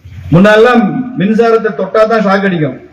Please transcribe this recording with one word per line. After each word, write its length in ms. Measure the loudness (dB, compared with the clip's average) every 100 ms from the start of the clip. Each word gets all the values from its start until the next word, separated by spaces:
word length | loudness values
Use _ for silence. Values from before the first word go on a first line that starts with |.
| -20 -18 -2
முன்னாடிலாம் 520 | 2 4 4 4 2 0 -4 -8 -4
மின்சாரத்தை 540 | -2 0 2 0 -2
தொட்டா 280 | -6 -2 0 0
தான் 180 | 0 0
ஷாக் 200 | 0 -2
அடிக்கும் 300 | -2 -4 -8 -18